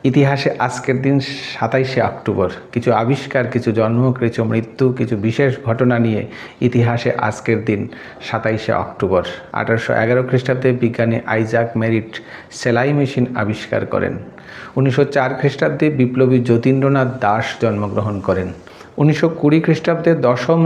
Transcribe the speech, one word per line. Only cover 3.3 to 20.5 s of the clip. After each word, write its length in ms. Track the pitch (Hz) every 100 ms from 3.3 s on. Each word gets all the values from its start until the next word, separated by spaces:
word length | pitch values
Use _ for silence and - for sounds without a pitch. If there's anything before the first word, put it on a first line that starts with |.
| 135 120
কিছু 200 | 120 117
জন্ম, 300 | 110 110 117 127
কিছু 280 | 127 117 117
মৃত্যু, 400 | 113 113 113 - 131
কিছু 220 | 123 117 107
বিশেষ 340 | 110 113 139 117
ঘটনা 320 | - 117 123 120
নিয়ে 240 | 117 104 - - - -
ইতিহাসে 500 | 123 120 117 120 123 - 110
আজকের 300 | - - 110
দিন 160 | 107 104 104 - - -
সাতাইশে 500 | - 113 110 107 -
অক্টোবর। 520 | 104 85 - 98 92 85 - -
আঠারোশো 400 | 110 110 113 - 117
এগারো 200 | 113 123 127
খ্রিস্টাব্দে 420 | 127 127 127 131
বিজ্ঞানী 440 | 127 120 113 113 113 -
আইজাক 420 | 110 110 117 117 113
মেরিট 340 | 113 113 110 - - - -
সেলাই 420 | - 123 117 135
মেশিন 320 | 147 135 135 123 104
আবিষ্কার 460 | 104 107 - 104 -
করেন। 280 | 95 92 90 - - - - - -
উনিশশো 280 | 135 123
চার 260 | 135 139 131 131
খ্রিস্টাব্দে 480 | 143 - 151 143 156
বিপ্লবী 480 | 135 123 127 131 131 120
যতীন্দ্রনাথ 600 | 117 131 135 135 139 127 120
দাস 260 | 104 110 120 -
জন্মগ্রহণ 560 | 117 104 104 104 104 101
করেন। 280 | 95 92 90 82 - - - -
উনিশশো 320 | 147 151 165 160
কুড়ি 180 | 147 160
খ্রিস্টাব্দে 520 | 165 160 - 165 165 156 120
দশম 340 | 123 -